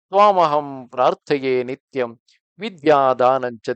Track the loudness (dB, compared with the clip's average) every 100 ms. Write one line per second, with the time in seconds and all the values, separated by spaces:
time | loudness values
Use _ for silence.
0 | _ 2 4 4 0 0 -4 -12 -12 0
1 | 0 0 -4 -4 0 -2 -4 -10 _ -8
2 | -8 -10 _ _ _ _ -14 -6 0 2
3 | 2 2 2 0 -4 -10 -10